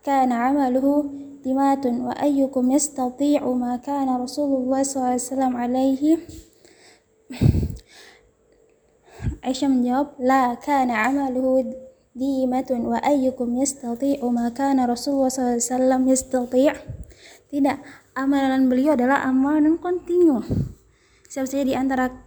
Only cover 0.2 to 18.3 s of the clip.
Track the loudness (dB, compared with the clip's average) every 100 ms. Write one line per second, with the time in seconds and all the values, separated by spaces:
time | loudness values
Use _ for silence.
0.2 | 2 2 0 2 2 2 2 0 -2 -8
1.2 | -16 -10 -4 0 2 2 0 -2 -4 -2
2.2 | 0 2 0 0 2 2 0 -2 -6 -2
3.2 | 0 2 0 -2 -2 -6 -4 -4 -2 -2
4.2 | -4 -4 0 0 0 0 -2 -2 -2 -2
5.2 | -2 -2 -2 -2 -2 0 0 2 2 0
6.2 | -2 -20 -20 _ _ _ -20 _ _ _
7.2 | _ 0 2 2 0 -8 -16 -20 -20 -20
8.2 | _ _ _ _ _ _ _ _ _ -10
9.2 | -8 -6 -6 -2 0 2 2 0 -2 -2
10.2 | 2 2 2 -2 -2 0 2 0 0 0
11.2 | -2 0 2 2 0 -8 -16 _ _ -6
12.2 | -2 0 0 0 -2 -4 -2 -2 2 2
13.2 | 2 -2 -4 -2 -2 -4 -8 -4 -2 -2
14.2 | 0 0 -2 -2 0 2 0 -2 -2 0
15.2 | 0 0 -2 0 -2 0 2 4 4 2
16.2 | 0 -4 0 2 2 2 -12 -16 -16 -20
17.2 | -20 -20 _ 0 0 0 -10 -20 _ -6
18.2 | 0